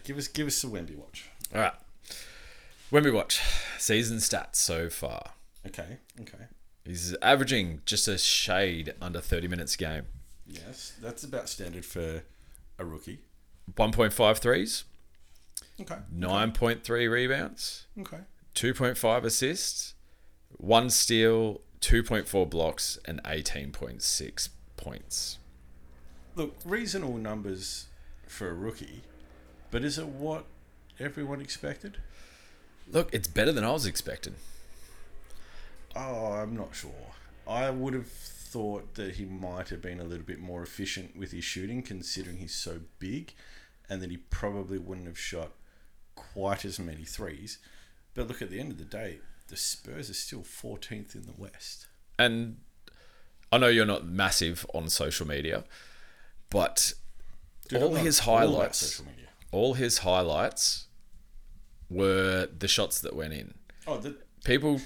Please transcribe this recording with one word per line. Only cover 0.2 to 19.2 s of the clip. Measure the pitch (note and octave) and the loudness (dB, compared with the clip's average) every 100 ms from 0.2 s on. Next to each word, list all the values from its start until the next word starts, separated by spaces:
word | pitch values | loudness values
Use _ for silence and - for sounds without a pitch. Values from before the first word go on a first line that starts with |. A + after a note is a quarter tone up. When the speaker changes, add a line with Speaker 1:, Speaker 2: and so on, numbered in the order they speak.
| C#3 | -4
Speaker 1:
give | D3+ D3 | -2 0
us | - | 0
a | C3 | -2
Wemby | G2+ D#2+ D2 | -6 -6 -10
watch. | - - - - - | -14 -16 -16 -10 -4
Speaker 2:
All | - | 2
right. | F#2+ - - - - - - - - - - - - | 0 0 -16 -18 -14 -12 -12 -16 -18 -18 -20 -18 4
Wemby | D3 D3+ | 6 8
watch. | A2 - - - - - - | 4 4 4 4 4 0 -2
Season | - A2 A2+ A2+ | 4 4 4 2
stats | - G2 - - | 2 0 0 2
so | - E2 E2+ | 2 2 0
far. | - C#2 G#1 - - - - - | -2 -4 -6 -10 -16 -20 -14 -12
Speaker 1:
Okay, | - E2 B2 _ - | -10 -10 -12 _ -16
okay. | G#2+ G#2 A#2 - - - | -16 -16 -18 -18 -20 -16
Speaker 2:
He's | - F2 F2 F2+ | -10 -6 -4 4
averaging | G#2+ C#3 C3 B2+ F2+ D2+ - | 6 8 6 4 2 -2 0
just | G#2+ - | 2 2
a | F#2+ | 4
shade | - - - F#2 G2 E2+ D2+ - | 4 4 4 4 4 2 -4 -6
under | F2+ F2 | -6 -2
thirty | - F2 F2 | 2 2 2
minutes | F2 E2 | -2 -2
a | - | -2
game. | E2 D#2 - - - - - | 0 -2 -6 -10 -14 -16 -14
Speaker 1:
Yes, | - F#2 C3 - - | -12 -12 -14 -14 -10
that's | A2+ A#2+ | -10 -10
about | C#3 B2+ - | -8 -6 -6
standard | - F2+ F2 - | -8 -8 -8 -8
for | F2+ E2 D#2+ - - - - - - | -4 -4 -4 -8 -20 -20 -20 -18 -10
a | |
rookie. | F2 D#2 - D2 - - - - - | -8 -8 -10 -14 -16 -20 -20 -18 -8
Speaker 2:
One | - A2 | 4 4
point | A2 G#2+ | 6 6
five | - G#2+ A2 | 8 8 8
threes. | A#2+ F2+ A3+ - - - - - - - - - - - | 6 4 4 -2 -6 -18 -20 -20 -20 -20 -14 -14 -14 -14
Speaker 1:
Okay. | F#3+ E3+ - | -10 -10 -8
Speaker 2:
Nine | E2+ F2+ G2 A2+ | -4 2 4 4
point | A2+ A#2 A#2 | 4 4 2
three | - A#2 A#2 | 0 2 4
rebounds. | A#2+ B2+ C#3 E3 - - - - - | 4 4 2 -2 -6 -8 -8 -14 -12
Speaker 1:
Okay. | F#3+ D#3+ F#3+ - - | -10 -12 -14 -20 -6
Speaker 2:
Two | - A#2 | 0 0
point | B2+ B2+ A#2+ | 2 2 4
five | A2+ A#2+ | 4 4